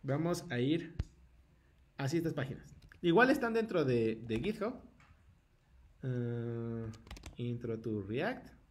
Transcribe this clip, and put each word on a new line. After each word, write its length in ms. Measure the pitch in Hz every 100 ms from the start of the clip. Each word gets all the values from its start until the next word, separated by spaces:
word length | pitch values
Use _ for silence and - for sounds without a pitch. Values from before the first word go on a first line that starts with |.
Vamos 420 | 139 139 165 170 -
a 80 | 120
ir 380 | 131 165 170 - - - - - _ - _ _ _ -
hacia 220 | 139 165
estas 160 | 165
páginas. 400 | 147 135 123 - - - -
Igual 280 | 175 170 254
están 240 | 269 240
dentro 300 | 226 220 180
de, 320 | 139 120 113 110 117
de 140 | 110
GitHub. 340 | 165 214 202 262 - - - - - - _ _ _ - - -
Eh, 840 | 131 123 120 120 117 117 117 113 113 110 - - - -
Intro 420 | 120 120 120 113
to 240 | 113 107
React. 460 | 98 117 190 262 - - _